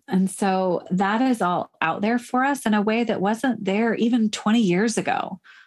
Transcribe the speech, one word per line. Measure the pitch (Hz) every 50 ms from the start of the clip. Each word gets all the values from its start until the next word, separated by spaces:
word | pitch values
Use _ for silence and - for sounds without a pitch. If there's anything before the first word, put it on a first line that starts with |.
| _ -
And | 180 185 190 185
so | - - 208 196 190 190 190 185 170 - - -
that | 185 180 196 190 214 226
is | 262 262 247 220
all | 190 180 180 151 - - _ -
out | 165 160 165 -
there | 202 220 240 240
for | 233 - - 254 262
us | 277 285 277 -
in | 226 214
a | 214
way | 196 214 214 233
that | 240 220 190 -
wasn't | 180 202 220 214 - 262 233 - 196
there | 190 190 208 233 233 202
even | - 226 240 247 240 220 208
twenty | - - - 208 220 240
years | 226 180 175 180 220 240 214
ago. | 196 180 - - - - - - - _ - - - -